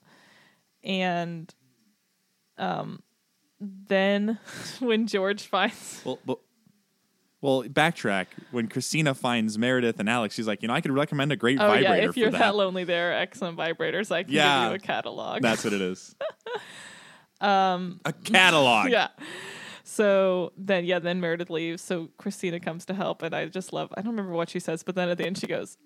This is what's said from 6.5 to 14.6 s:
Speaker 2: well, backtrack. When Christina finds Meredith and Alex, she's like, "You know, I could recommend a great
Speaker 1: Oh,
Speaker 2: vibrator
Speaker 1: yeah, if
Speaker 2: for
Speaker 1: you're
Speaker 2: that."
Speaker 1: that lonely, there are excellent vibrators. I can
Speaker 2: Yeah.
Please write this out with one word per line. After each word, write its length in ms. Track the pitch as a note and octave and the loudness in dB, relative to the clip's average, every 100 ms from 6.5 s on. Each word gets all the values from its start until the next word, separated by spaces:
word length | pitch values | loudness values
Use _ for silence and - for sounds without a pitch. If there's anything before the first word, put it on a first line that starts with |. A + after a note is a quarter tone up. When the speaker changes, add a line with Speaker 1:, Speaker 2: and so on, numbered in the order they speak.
| _ _ _ _ _ _ _ _ - | _ _ _ _ _ _ _ _ -4
Speaker 2:
well, 240 | C#3 C3 | 0 0
backtrack. 640 | A#2 D3 D#3+ - A2+ F#2+ F2+ - - | 2 2 2 2 0 0 -2 -10 -6
When 160 | A#2+ A2+ | -4 -2
Christina 460 | C3+ - D3+ D3 | -4 -2 2 2
finds 440 | C3+ B2+ A#2 A2 G#2+ | 2 0 2 0 0
Meredith 420 | A#2+ B2+ A#2 A2+ | 2 2 2 0
and 100 | G#2+ | 0
Alex, 260 | B2 G#2 - | 2 0 -2
she's 120 | A2 | -4
like, 140 | G2+ | -2
"You 60 | A2+ | -2
know, 40 | |
I 80 | C#3 | -2
could 100 | E3 | 0
recommend 400 | C3+ D3+ C#3+ C#3+ | 0 0 0 0
a 40 | A#2 | 2
great 220 | A#2 C3+ | 2 4
Speaker 1:
Oh, 60 | G#3 | 6
Speaker 2:
vibrator 280 | G#3+ F#3+ F3+ | 6 4 4
Speaker 1:
yeah, 80 | G#3+ | 2
if 40 | |
Speaker 2:
for 60 | B3+ | 2
Speaker 1:
you're 120 | A3 | 2
Speaker 2:
that." 60 | - | 4
Speaker 1:
that 160 | A3 G#3 | 2 2
lonely, 280 | F#3+ F#3 | 0 -2
there 280 | F3 E3+ F3 | -2 0 0
are 20 | |
excellent 440 | C3 F#3+ - F3+ E3 | 0 -2 -6 -8 -4
vibrators. 540 | E3 E3 D#3+ F3+ G#3+ | -4 -2 -2 -2 -2
I 120 | E3+ | -4
can 100 | G3 | 0
Speaker 2:
Yeah. 300 | D3+ D3 C#3 | 4 4 4